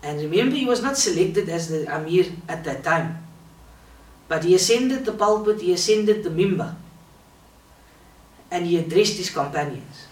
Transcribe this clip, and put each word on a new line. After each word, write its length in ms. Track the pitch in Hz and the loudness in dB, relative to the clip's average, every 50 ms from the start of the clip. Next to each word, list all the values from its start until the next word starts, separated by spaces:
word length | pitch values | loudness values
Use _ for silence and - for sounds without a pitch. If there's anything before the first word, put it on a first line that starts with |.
and 160 | - - 147 | -8 -8 -6
remember, 400 | 147 151 151 165 202 247 262 262 | -6 -4 0 0 2 2 2 0
he 80 | 285 262 | 0 0
was 160 | 247 240 214 | 0 0 0
not 160 | 208 269 277 | 0 -2 0
selected 500 | - - 214 170 165 185 - - 208 185 160 | 0 0 0 2 2 0 2 2 -2 -2 -2
as 200 | 165 165 160 - | -4 -6 -4 -4
the 160 | 160 156 151 | -4 -4 -4
Amir 400 | - 143 156 156 160 175 185 180 - - - - - | -4 -6 -6 -4 2 2 2 2 2 -2 -14 -10 -10
at 160 | 160 160 - | -10 -8 -6
that 160 | 151 131 - - | -8 -8 -4 -2
time, 380 | 165 160 165 160 165 - - - - - - - - - - - - - - - - - - - - - - - | 0 0 0 0 -2 -6 -10 -12 -18 -20 -20 -20 -20 -20 -20 -20 -20 -20 -20 -20 -20 -20 -20 -20 -20 -20 -20 -6
but 160 | - 160 160 160 | -4 -4 -2 4
he 140 | 175 185 | 4 4
ascended 480 | 185 - - 233 247 262 262 269 254 - | 6 6 4 4 4 4 0 0 0 -2
the 80 | 214 208 | -4 0
pulpit, 480 | - 208 208 214 214 214 208 208 - | 2 2 2 4 2 2 0 0 0
he 100 | 170 180 | 2 0
ascended 540 | 180 175 - 214 214 214 214 208 208 - 170 | 0 0 2 2 2 4 4 2 2 2 0
the 80 | 175 160 | -4 0
mimbar, 400 | 165 196 196 180 160 - - - - - - - - - - - - - - - - - - _ - _ _ - _ - - - - - - - - - - - - - - | 0 2 2 2 -2 -2 -6 -8 -14 -18 -20 -20 -20 -20 -20 -20 -20 -20 -20 -20 -20 -20 -20 _ -20 _ _ -20 _ -20 -20 -20 -20 -20 -20 -20 -20 -20 -20 -20 -20 -16 -8
and 160 | 180 175 170 | -6 -4 0
he 160 | 170 170 165 | 2 2 0
addressed 400 | 160 160 160 185 214 208 - - | 0 2 2 2 2 2 0 -4
his 80 | 180 - | -8 -6
companions. 800 | - - - - - 147 147 143 131 - - - - - - - | -4 -4 -4 -4 -4 -4 -4 -4 -6 -10 -14 -16 -20 -20 -20 -20